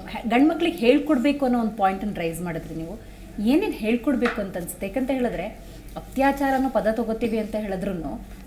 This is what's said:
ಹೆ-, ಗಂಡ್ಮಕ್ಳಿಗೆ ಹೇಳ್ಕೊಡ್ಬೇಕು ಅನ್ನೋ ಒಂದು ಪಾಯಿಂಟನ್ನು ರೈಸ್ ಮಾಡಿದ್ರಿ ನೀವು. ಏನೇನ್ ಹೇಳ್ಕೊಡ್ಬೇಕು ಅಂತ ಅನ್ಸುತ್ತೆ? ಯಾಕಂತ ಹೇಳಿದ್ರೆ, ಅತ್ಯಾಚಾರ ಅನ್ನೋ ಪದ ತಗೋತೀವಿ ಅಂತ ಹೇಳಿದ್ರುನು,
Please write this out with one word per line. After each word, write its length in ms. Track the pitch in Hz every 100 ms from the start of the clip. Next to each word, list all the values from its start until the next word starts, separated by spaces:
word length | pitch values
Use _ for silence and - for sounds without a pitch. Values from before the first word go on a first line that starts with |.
| 190
ಹೆ-, 220 | 208 226
ಗಂಡ್ಮಕ್ಳಿಗೆ 480 | 240 302 330 330 -
ಹೇಳ್ಕೊಡ್ಬೇಕು 680 | 240 285 294 277 285 285 254
ಅನ್ನೋ 140 | 240
ಒಂದು 120 | 220
ಪಾಯಿಂಟನ್ನು 440 | 214 190 190 214 170
ರೈಸ್ 260 | 170 165
ಮಾಡಿದ್ರಿ 340 | 175 160 - 160
ನೀವು. 380 | 160 220 - - - - 208
ಏನೇನ್ 260 | 302 415
ಹೇಳ್ಕೊಡ್ಬೇಕು 680 | 269 214 240 294 247 240 -
ಅಂತ 160 | 202 180
ಅನ್ಸುತ್ತೆ? 300 | 175 - 196
ಯಾಕಂತ 240 | 262 269
ಹೇಳಿದ್ರೆ, 320 | 262 240 170 202 - - - - 160
ಅತ್ಯಾಚಾರ 560 | - 254 269 277 277 262
ಅನ್ನೋ 140 | 262
ಪದ 180 | 226 196
ತಗೋತೀವಿ 480 | 220 214 220 233 220
ಅಂತ 160 | 208 214
ಹೇಳಿದ್ರುನು, 720 | 208 190 202 180 160 240 - -